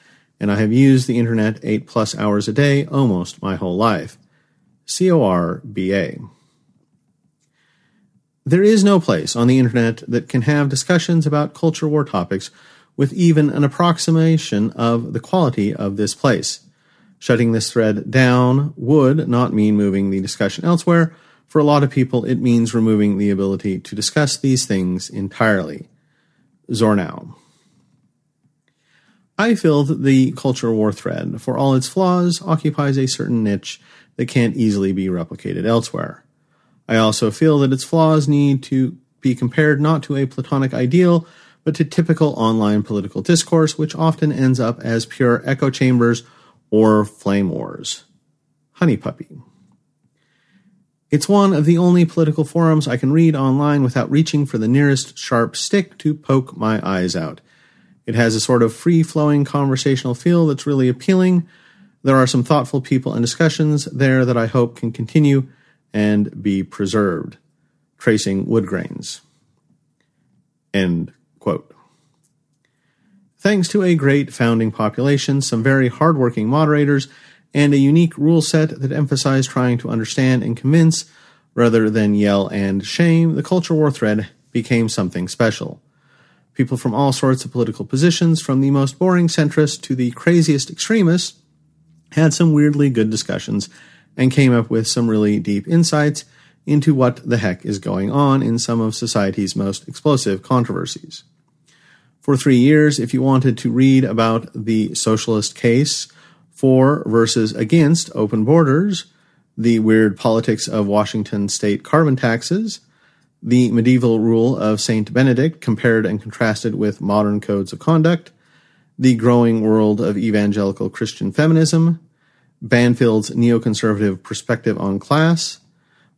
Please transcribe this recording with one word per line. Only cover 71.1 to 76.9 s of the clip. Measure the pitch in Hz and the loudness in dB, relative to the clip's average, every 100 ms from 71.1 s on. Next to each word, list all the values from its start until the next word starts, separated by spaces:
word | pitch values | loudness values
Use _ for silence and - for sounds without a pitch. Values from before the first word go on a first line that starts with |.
| _ _ _ | _ _ _
quote. | 101 82 - _ _ _ _ _ _ _ _ _ _ _ _ _ _ _ _ _ | -6 -6 -8 _ _ _ _ _ _ _ _ _ _ _ _ _ _ _ _ _
Thanks | 196 208 175 | 0 0 0
to | 208 | 0
a | 180 | 2
great | 170 135 143 139 | 2 2 2 0
founding | - 117 113 110 | -2 0 0 -2
population, | 107 107 - 135 143 - 139 | -2 -4 -2 0 0 0 -2
some | 135 113 | -2 -2
very | 127 135 127 | 0 2 0
hardworking | - 160 151 120 117 107 | 0 0 2 0 -2 -2
moderators, | 147 156 147 143 | 0 2 2 2